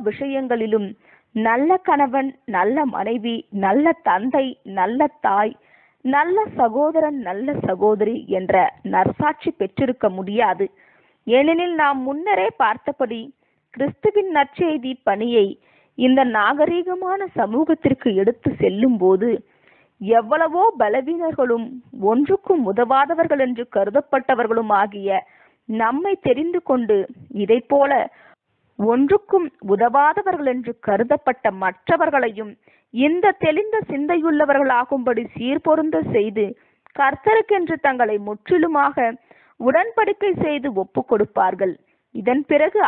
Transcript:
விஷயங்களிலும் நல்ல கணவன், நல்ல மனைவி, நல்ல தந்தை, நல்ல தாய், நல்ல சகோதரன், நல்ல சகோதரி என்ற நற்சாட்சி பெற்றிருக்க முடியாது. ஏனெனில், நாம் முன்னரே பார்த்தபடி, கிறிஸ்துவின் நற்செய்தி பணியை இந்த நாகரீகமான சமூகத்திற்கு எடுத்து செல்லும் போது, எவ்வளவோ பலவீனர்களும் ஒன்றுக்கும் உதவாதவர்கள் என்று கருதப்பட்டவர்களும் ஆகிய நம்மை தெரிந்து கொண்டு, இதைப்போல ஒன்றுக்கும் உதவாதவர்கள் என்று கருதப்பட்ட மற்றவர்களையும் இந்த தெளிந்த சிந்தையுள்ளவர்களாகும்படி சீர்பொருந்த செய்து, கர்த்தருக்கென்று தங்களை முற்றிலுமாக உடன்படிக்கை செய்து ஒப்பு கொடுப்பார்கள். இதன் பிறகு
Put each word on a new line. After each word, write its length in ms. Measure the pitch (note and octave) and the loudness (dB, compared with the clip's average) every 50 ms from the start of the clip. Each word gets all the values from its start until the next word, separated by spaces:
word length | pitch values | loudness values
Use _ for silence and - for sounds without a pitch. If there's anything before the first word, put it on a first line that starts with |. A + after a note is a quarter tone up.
விஷயங்களிலும் 840 | G#3+ G#3+ - - C#4 C#4 C4+ C4+ C4 B3 A#3+ A#3 A3 G#3+ A3 G#3+ G3+ F#3+ A3 - _ _ _ _ _ _ - | 0 -4 -4 -4 -6 -6 -4 -4 -4 -4 -2 -2 -2 0 0 -2 -2 -4 -10 -14 _ _ _ _ _ _ -4
நல்ல 420 | A3 A3 A3+ A#3 B3+ C#4+ E4+ F#4+ | -2 0 2 2 2 2 2 2
கணவன், 520 | F#4 - F#4+ D4+ C#4+ C#4 B3+ B3 C4+ C4+ C4+ - _ _ | 2 2 0 2 2 2 0 0 -2 -2 -4 -6 _ _
நல்ல 300 | - G3 F3+ F#3 G#3+ C4 D#4 D4 | -4 -2 0 0 0 0 0 -2
மனைவி, 500 | B3 F#3 E3+ G3 A3 A#3 A#3 G#3 A#3 A#3 A3 - _ G3+ | -2 -4 -4 -4 -4 -4 -4 -4 -6 -6 -6 -8 _ -6
நல்ல 340 | G3 G3 F#3+ G3+ - D4+ - D#4+ - | -2 0 2 2 2 2 2 0 0
தந்தை, 440 | - - A#3 F#3+ A3 C4 C#4 C#4+ C4+ B3+ - - - G3 | 0 0 0 0 0 0 0 0 0 -2 -6 -12 -14 -8
நல்ல 360 | G3 F#3+ F#3 G3+ A#3+ C4+ D4 C#4+ - _ | -4 -2 -2 0 0 0 -2 -2 -2 _
தாய், 320 | - G#3+ G3 G3+ G#3+ G#3+ - - _ _ _ _ _ _ _ _ - | -2 0 0 0 0 -2 -4 -10 _ _ _ _ _ _ _ _ -4
நல்ல 320 | B3+ C4+ C#4+ D#4 F4 F#4 G#4+ G#4+ - - | -2 0 0 2 2 0 0 -2 -2 0
சகோதரன், 640 | - B3 A3+ A3 C4+ D4 D#4 D#4+ D#4+ D#4 D4+ D4 C4+ | 0 0 0 2 0 0 0 2 0 0 0 -2 -4
நல்ல 320 | G#3+ F3+ F#3 G3+ C4 D4 D4 - | -6 -8 -6 -6 -6 -6 -4 -4
சகோதரி 560 | - - F#3 F3+ G3+ G#3+ G#3+ F#3+ G#3 G#3+ A#3 - - - | -4 -4 -2 0 2 2 2 2 0 -2 -2 -4 -6 -4
என்ற 260 | F#3+ F#3 F#3 F3+ - F#3 E3+ - - _ - | -4 -4 -2 0 2 2 2 0 -2 _ -8
நற்சாட்சி 680 | G3 F#3+ F#3 F#3+ - - - D4+ D4 D4+ - - E4+ | -2 0 0 0 0 0 -2 -2 -2 -2 -4 -6 -8
பெற்றிருக்க 560 | - - G3+ - - - C4+ B3 B3 - - G3+ | -6 -4 -6 -6 -4 -2 -2 -2 -2 -2 -2 -2
முடியாது. 560 | F#3 F#3+ F#3+ F#3+ G3+ A#3+ A3+ F#3+ F#3 F3+ G3 F#3+ - _ _ _ _ _ _ _ _ _ _ | -2 -4 -6 -4 -2 0 0 0 0 -2 -4 -6 -6 _ _ _ _ _ _ _ _ _ _
ஏனெனில், 480 | - A#3 C4 C#4+ D#4+ E4 E4 F4+ F4 E4+ | 0 2 4 4 4 2 0 0 -2 0
நாம் 240 | D#4 D4+ C#4+ C#4 C4+ | 0 0 0 0 -2
முன்னரே 460 | B3+ C4 C#4+ D4+ F4 G#4 G4 F4+ F#4+ A4+ - | -4 -6 -6 -4 -2 -2 0 0 0 -2 0
பார்த்தபடி, 640 | - B3 G#3 A3 - - D4 C#4+ - C4+ G#3+ A#3+ A3+ A#3 C#4+ - _ _ _ _ _ _ _ - | 0 0 0 0 -2 -6 -8 -6 -4 -4 -6 -6 -8 -12 -14 -18 _ _ _ _ _ _ _ -8
கிறிஸ்துவின் 580 | A#3+ C#4 C#4+ - _ - G#4+ G#4 G#4 F#4+ F#4+ | -6 -6 -6 -4 _ -2 0 2 2 0 2
நற்செய்தி 640 | D#4+ D4 C#4 - - - F4+ E4 D#4 C4 B3 C4 B3+ - _ | 0 0 0 0 -2 -2 -2 -2 -2 -4 -6 -8 -10 -6 _
பணியை 440 | G3+ G3 G#3 A3+ A#3+ A#3 A3 G3 G3 - - _ _ _ _ _ _ _ | -2 -2 -2 -2 0 2 2 2 2 -2 -8 _ _ _ _ _ _ _
இந்த 240 | - B3 B3+ C4 C4+ C4 B3 | 0 2 4 4 4 4 2
நாகரீகமான 920 | A3 G#3+ G#3 C4+ C#4+ C#4+ D4 F4 E4+ F4+ F4 F4+ F4+ F#4 F#4 F4+ F#4+ G4+ G4 - - | 2 2 2 2 2 2 0 0 0 -2 -2 -4 -6 -6 -4 -4 -4 -4 -6 -6 -4
சமூகத்திற்கு 800 | - G#3 G#3 A3 C#4 D#4+ E4+ D#4 - - C4+ C4+ - - A#3+ G3 | -4 -2 -2 0 0 0 0 0 0 0 0 -2 0 -2 0 0
எடுத்து 360 | F#3+ G3 A3 A#3+ - - C#3+ - | 2 2 0 0 -2 -4 -6 -2
செல்லும் 420 | - G#3 F#3 F#3+ G#3 B3 C4 A#3+ | 0 0 0 0 2 2 0 2
போது, 320 | F#3+ F3+ F#3 F#3+ F#3 A3 A#3+ A3 - - _ _ _ _ _ _ _ _ _ _ - | 2 4 2 4 2 2 0 -2 -4 -6 _ _ _ _ _ _ _ _ _ _ -8
எவ்வளவோ 640 | F#3+ G3+ A3+ A#3 A3 G#3+ D4 D#4+ E4 D#4+ D#4 F4 G4+ A4+ F#4+ | -2 2 2 2 2 2 0 0 0 0 2 2 2 2 2
பலவீனர்களும் 920 | B3 A3+ G#3 G#3+ C4+ B3+ D4 E4+ E4+ E4+ D#4+ D#4 - C4 B3 A#3 A#3 A3+ - C4 B3 - - - - | 0 0 0 0 -2 -2 -4 -4 -4 -4 -4 -2 -2 0 0 -2 -2 -4 -8 -12 -16 -18 -18 -10 -4
ஒன்றுக்கும் 640 | F#3+ G#3 A3+ C4 D4 E4+ G4 G4+ - - F#4+ D#4 A#3+ | -2 0 2 2 2 2 0 0 0 0 0 0 0
உதவாதவர்கள் 760 | F#3+ G3 A#3 B3 A3+ C4 C4+ C#4+ C#4 E4 E4 E4 - C#4+ C#4 | 0 0 0 0 2 2 2 2 2 2 0 0 0 0 0
என்று 220 | C4 B3 B3 A3+ B3 - | 0 -2 -2 -6 -8 -4
கருதப்பட்டவர்களும் 1040 | - - G3 G3+ G#3 C#4+ D4 _ C#4 C4 C4 - C4 A#3 A3+ G#3+ A3+ A#3 A3 G#3 G#3 | -2 -2 0 0 0 -2 0 _ -2 -2 0 0 0 0 0 0 0 -2 0 2 2
ஆகிய 460 | G3 G3+ G3+ G#3 G3+ G3 G3 F#3+ F#3 - _ _ _ _ _ _ _ _ - | 2 2 0 -4 -6 -4 -2 -2 -2 -4 _ _ _ _ _ _ _ _ -6
நம்மை 440 | A3 A3+ A3+ A3+ B3+ D4+ F4+ G4+ F#4+ - | -4 -2 0 0 -2 -2 -2 -2 -2 0
தெரிந்து 400 | - C#4 A#3 C4+ D#4+ E4+ F4 F4 | 0 0 0 0 0 -2 -4 -4
கொண்டு, 360 | - - C4 B3+ A#3 G#3+ G#3 G3 F#3+ - - - - - - | -2 0 0 0 2 2 2 0 0 -2 -8 -16 -20 -12 -6
இதைப்போல 560 | G3+ G3+ F#3+ A3+ B3 A#3+ - C#4+ C#4+ C#4 C#4 C#4 B3 - - - - - - _ _ _ _ _ _ _ _ _ - | -4 0 2 2 2 2 2 2 2 4 4 2 0 -2 -4 -8 -14 -20 -20 _ _ _ _ _ _ _ _ _ -2
ஒன்றுக்கும் 680 | G#3 A3+ A#3 C4 C#4+ C#4+ G4 G4+ - - G4+ F#4 E4+ C4+ - _ - | 0 2 2 2 4 4 2 2 2 2 0 0 0 -2 -8 _ -2
உதவாதவர்கள் 800 | F#3+ G3+ G3 A#3 A#3+ A#3 C#4 C#4+ D4+ D#4+ G#4 G4+ F#4+ F4+ D4 D4 | -2 2 2 2 2 4 4 4 4 2 0 -2 -2 -2 -2 -2
என்று 240 | C4 B3 B3+ A3+ A#3 A#3 - | -4 -4 -4 -6 -8 -12 -8
கருதப்பட்ட 680 | - G#3+ G3+ G3 A#3 A#3+ D4 D4 - C4 B3 - - G#3+ F#3+ | -4 -2 0 0 0 0 -2 0 0 -2 -2 -2 -2 -4 -2
மற்றவர்களையும் 960 | F#3+ F#3+ F#3 F#3+ - _ - E4 E4 D#4+ D#4+ D4 C4+ A#3+ A3+ G3+ G#3 A3 G#3 F#3+ - _ _ _ _ _ _ - | -2 -4 -4 -4 -4 _ 0 0 2 2 2 2 0 0 -2 -4 -8 -10 -12 -14 -20 _ _ _ _ _ _ -2
இந்த 420 | A#3 C4+ D4+ E4+ F4+ F#4+ G4+ F#4+ | 0 2 2 2 2 2 2 2
தெளிந்த 400 | - - D#4 D4+ D#4+ G#4 G#4+ A4 A4 - | 2 0 0 0 0 -2 -2 -2 -4 -4
சிந்தையுள்ளவர்களாகும்படி 1400 | - D4 C#4 D4 D4+ F4 E4 D#4 E4 D4+ D4 D4+ C#4+ C#4 C4+ C#4 C4 B3 A#3+ - - C#4 C4 A#3 B3+ A#3+ A3+ A#3+ - | -4 -4 -4 -2 -2 0 0 0 2 2 2 2 2 2 2 2 2 2 0 0 0 -2 -2 0 -2 -2 -2 -4 -6
சீர்பொருந்த 680 | - - A#3 B3+ C#4+ D#4 - D#4+ D#4 D#4+ D#4 D#4+ D#4+ D#4+ - | -8 -8 -4 -4 -4 -2 0 2 2 2 0 0 -2 -4 -2
செய்து, 380 | - - A3 G3+ A3 G3+ A3 G3+ F#3+ - - _ _ _ _ _ _ - | -2 0 0 0 0 -2 -2 -4 -4 -6 -10 _ _ _ _ _ _ -4
கர்த்தருக்கென்று 800 | - C#4 C#4 C#4+ - - G#4 A4 A4+ A4 A4 G#4 F#4+ E4+ D#4 D#4+ - | 0 0 0 0 0 0 2 2 2 2 2 0 0 0 -2 -4 -2
தங்களை 380 | - C#4 C4 B3 A#3+ G#3+ G#3+ | 0 0 0 2 0 0 0
முற்றிலுமாக 880 | G#3 G3+ G#3 G#3 G#3 - - F4+ E4+ D#4+ E4+ D#4 C#4+ C#4+ C#4+ C#4 D4 A#3+ A3+ A#3+ - _ _ _ _ _ _ _ - | -2 -4 -6 -10 -10 -4 0 0 2 2 2 2 2 2 2 0 0 -2 -2 -2 -6 _ _ _ _ _ _ _ -2
உடன்படிக்கை 720 | A#3 B3+ C#4 E4 G4+ A#4 A#4 A#4 G#4+ G4+ G4+ - G4+ G4 E4+ | 0 2 2 2 2 0 0 0 0 0 0 0 -2 -2 0
செய்து 320 | - F4 D4+ D4 C#4+ B3 C#4+ G#3 | 0 -2 -2 -2 -2 -4 -4 -4
ஒப்பு 280 | F#3+ F#3 - - - - | -4 -4 -4 -4 -6 -2
கொடுப்பார்கள். 680 | - A#3 G#3 G#3+ - - G3+ F#3+ F#3 F#3+ F3+ G3 F#3 D#3+ - _ _ _ _ _ _ - | 0 0 0 0 0 0 0 0 0 0 0 -2 -2 -4 -6 _ _ _ _ _ _ -12
இதன் 280 | A#3 F#3+ A#3+ B3+ D4 C#4+ | -4 -2 0 0 0 2
பிறகு 360 | - D4+ D4 D4+ F#4 - G#4 F4+ | 2 2 2 2 2 2 2 2